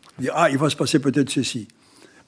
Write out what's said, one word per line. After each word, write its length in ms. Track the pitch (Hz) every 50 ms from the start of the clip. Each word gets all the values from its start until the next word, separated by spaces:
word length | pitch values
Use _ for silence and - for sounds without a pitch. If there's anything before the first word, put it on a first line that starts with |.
| - - - -
Dire, 140 | 127 139 -
ah, 140 | 156 170 151
il 80 | 135
va 140 | 131 156 143
se 60 | -
passer 240 | - 170 156 - 143
peut-être 280 | 131 139 123 147 131 -
ceci. 400 | - 143 120 - - 113 101 - _ _ _ _ _ - - - _ - _